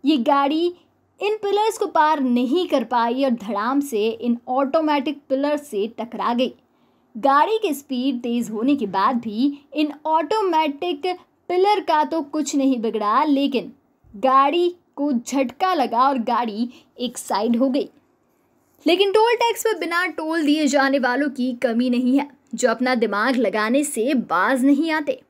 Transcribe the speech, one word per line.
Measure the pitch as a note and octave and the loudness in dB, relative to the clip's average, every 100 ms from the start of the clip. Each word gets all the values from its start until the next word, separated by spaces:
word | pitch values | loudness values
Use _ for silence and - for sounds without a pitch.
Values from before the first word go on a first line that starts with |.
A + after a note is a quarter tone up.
| C4+ | 2
ये | D#4 | 2
गाड़ी | B3 C#4 C#4 D#4 F4 F4 _ _ _ _ | 2 2 2 0 -2 -4 _ _ _ _
इन | G4 G#4+ | -4 -2
पिलर्स | G4+ G4+ A4 G#4 | -2 0 0 -2
को | F#4+ | -2
पार | E4 D4+ D#4 | 2 2 2
नहीं | C4 A#3+ B3 E4 F4+ | 0 0 0 -2 0
कर | C#4 | -2
पाई | A3+ B3 A#3 B3+ | 0 -2 0 0
और | C4+ | 0
धड़ाम | A#3 G3 G3+ A3+ C#4 | -2 -4 -4 -2 -2
से | C#4 G#3+ A3 | -2 -2 -2
इन | A3+ A#3+ A#3 - | -2 -4 -4 -2
ऑटोमेटिक | B3+ C#4 D#4+ D4+ D4 B3+ C#4+ _ | -2 0 0 0 0 -2 -8 _
पिलर | C4+ C#4+ D4 | -2 0 -2
से | D4 G#3 A3 A#3 | -4 -6 -6 -6
टकरा | A3+ G#3 G3 | -12 -6 -2
गई। | A#3+ B3+ - _ _ _ _ _ A3 | 0 -2 -4 _ _ _ _ _ -2
गाड़ी | C4+ C#4 E4 A4 | 2 4 4 2
की | G4+ | -2
स्पीड | C#4 - B3 C4 A#3+ | -4 -4 -2 -2 -2
तेज | A#3+ A#3+ G#3+ | -2 -2 -4
होने | G#3+ B3+ C#4+ | -2 0 0
के | G3+ | 0
बाद | F#3+ G#3+ B3 | 0 2 0
भी | A3+ G#3 C#4+ C#4+ _ | -4 -2 -2 -2 _
इन | D4+ D4+ - D#4 | -4 -4 -4 0
ऑटोमेटिक | D#4+ D#4+ A4 G4 D#4+ D#4 C#4+ F4+ C#4+ F#4 F4+ _ _ - | 0 0 0 2 2 0 -2 -6 -4 -4 -6 _ _ -4
पिलर | F4+ G4 G#4 | 2 4 2
का | F#4+ D#4 | 2 0
तो | D4+ E4 | 0 -2
कुछ | D4 D#4 D4 C#4+ | -4 -6 -2 0
नहीं | C4+ B3 | 2 0
बिगड़ा, | A3 G#3+ G#3 A#3 | -2 -2 0 2
लेकिन | D#4 C#4 C#4 B3+ E3+ - _ _ _ G3+ | 2 2 2 -2 -6 -18 _ _ _ -2
गाड़ी | C4 C4+ C#4 F4 F4 F4 _ - | 4 4 4 2 0 -2 _ -6
को | C#4+ | -2
झटका | A#3+ - C4+ B3+ - F#4 | -2 -2 -2 -2 -2 -2
लगा | E4+ A#3+ A3+ C4+ | 0 0 2 2
और | C4+ | 2
गाड़ी | A3+ A3+ A#3+ G#3 A#3 - _ - | -2 -2 -2 -4 -6 -8 _ -10
एक | B3 - | -10 -10
साइड | - - A3+ A#3 | -4 -2 0 2
हो | C4+ | 2
गई। | C4+ - _ _ _ _ _ _ _ _ _ C#4+ | 0 -4 _ _ _ _ _ _ _ _ _ 0
लेकिन | F4+ G4+ | 2 4
टोल | G4+ A4+ A#4 | 4 4 2
टैक्स | A#4 G#4 | 0 0
पर | A4 E4+ | -2 -2
बिना | E4 E4+ F4+ | -2 -2 -2
टोल | D#4+ D#4 E4 D4 | -4 -4 0 2
दिए | D4+ D4 | 2 4
जाने | C#4 C4+ C#4 | 2 2 2
वालों | B3 B3 D4 | 0 0 -2
की | C#4+ B3+ | -2 -6
कमी | A#3+ B3 A3+ B3+ | -2 -2 0 0
नहीं | A#3+ B3 C4+ | 0 2 0
है, | C#4 _ _ A3+ | -2 _ _ -2
जो | A#3 | 0
अपना | A#3 B3+ B3+ | 0 0 0
दिमाग | A3 G3+ A#3 B3+ | 0 0 0 0
लगाने | G#3+ G#3+ G#3+ C4+ | 0 0 0 0
से | D4 A#3 A#3 | 0 -2 0
बाज | C#4 - E3 G3+ C4 C#4 | 0 0 0 2 2 2
नहीं | C#4+ E4 | 2 2
आते। | D#4 C#4+ - | -2 -4 -6